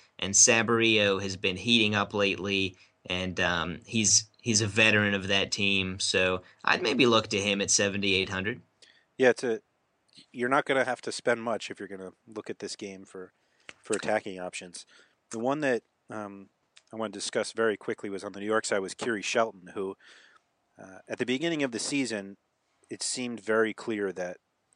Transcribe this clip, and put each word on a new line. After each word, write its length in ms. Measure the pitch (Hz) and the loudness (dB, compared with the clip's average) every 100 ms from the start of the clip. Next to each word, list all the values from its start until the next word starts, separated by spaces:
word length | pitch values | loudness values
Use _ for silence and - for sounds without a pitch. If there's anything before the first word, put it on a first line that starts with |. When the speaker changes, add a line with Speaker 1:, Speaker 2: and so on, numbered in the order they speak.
| _ - | _ -8
Speaker 1:
and 140 | 95 | 0
Saborio 840 | 98 - 113 110 117 113 107 101 95 | 6 6 6 4 4 4 6 4 2
has 160 | 98 95 | -2 -2
been 200 | 98 92 | -4 -2
heating 400 | 110 120 107 104 | 2 4 4 2
up 180 | 101 | 0
lately, 600 | 104 101 85 98 98 95 - _ _ - | 2 2 0 -2 0 -2 -6 _ _ -6
and, 340 | 90 92 85 | -4 -4 0
um, 400 | 87 87 82 82 | 0 0 -2 -8
he's, 420 | - 117 101 - - _ | -4 0 4 4 2 _
he's 200 | 123 107 | -2 0
a 60 | 110 | 2
veteran 460 | 104 110 107 104 | 4 6 6 4
of 120 | 101 95 | 0 0
that 220 | 98 92 | 0 0
team, 480 | - 101 98 92 92 | -2 0 0 -2 -4
so 440 | - 95 92 92 - - | -2 2 2 0 -6 -4
I'd 180 | - - | 0 0
maybe 240 | - - 123 | 0 4 6
look 220 | 113 107 | 4 2
to 120 | 104 | -2
him 200 | 101 101 | 0 0
at 100 | 95 | 2
seventy-eight 560 | - 101 101 101 92 95 | 2 2 0 0 2 0
hundred. 320 | 95 98 131 _ _ - _ _ - | -2 -4 -6 _ _ -20 _ _ 2
Speaker 2:
Yeah, 120 | 127 | 4
it's 120 | 113 | 4
a, 180 | 127 110 - _ _ _ _ - _ | 0 -4 -6 _ _ _ _ -20 _
you're 180 | 127 123 | -6 2
not 160 | 139 | 2
gonna 200 | - 135 | 2 0
have 160 | 123 117 | 0 -2
to 80 | - | -6
spend 320 | - - 117 | -4 0 0
much 260 | 117 104 - | -2 -4 -6
if 100 | 101 | -12
you're 80 | 98 | -12
gonna 240 | 95 92 - - | -12 -14 -16 -14
look 240 | 107 104 | -12 -10
at 100 | 104 | -10
this 160 | 98 - | -10 -10
game 280 | 101 95 | -12 -12
for, 280 | 95 95 90 _ _ _ - - | -16 -16 -18 _ _ _ -20 -20
for 120 | - | -4
attacking 440 | 104 - 107 104 92 | -2 0 -2 -2 -8
options. 480 | 90 - 92 - - - _ _ _ | -10 -10 -14 -16 -20 -20 _ _ _
The 100 | 113 | -4
one 200 | 120 147 | -2 0
that, 220 | 143 117 - _ _ | 0 0 -2 _ _
um, 420 | 110 104 98 95 _ _ - _ | -10 -10 -12 -20 _ _ -20 _
I 40 | 113 | -6
wanna 160 | 110 | -6
discuss 380 | 101 - 120 104 | -6 -4 -2 -2
very 240 | - 113 101 | 0 0 0
quickly 340 | - 110 104 | -4 -8 -6
was 120 | 98 | -8
on 100 | 98 | -8
the 80 | 98 | -8
New 60 | 104 | 0
York 200 | 110 - | 0 2
side 140 | 104 | -2
was 140 | 95 | -2
Kiri 280 | - 123 107 | -6 -4 -2
Shelton, 500 | - 120 113 98 87 | 0 0 0 -2 -12
who, 220 | 104 95 - - - - _ _ _ _ - | -6 -6 -8 -18 -20 -20 _ _ _ _ -20
uh, 180 | 98 95 - | -20 -20 -14
at 100 | 110 | -6
the 80 | 117 | -2
beginning 360 | 131 170 156 | -2 -2 -2
of 80 | 139 | -2
the 80 | 113 | -4
season, 560 | - 143 123 107 98 98 _ _ _ _ _ | -4 -2 -2 -4 -8 -14 _ _ _ _ _
it 120 | 113 | -8
seemed 380 | - - 123 113 | -6 -6 -6 -8
very 320 | 104 110 110 | 0 2 2
clear 400 | 101 - 107 101 | 0 -4 -2 -2
that, 240 | 90 90 87 _ _ _ | -4 -8 -8 _ _ _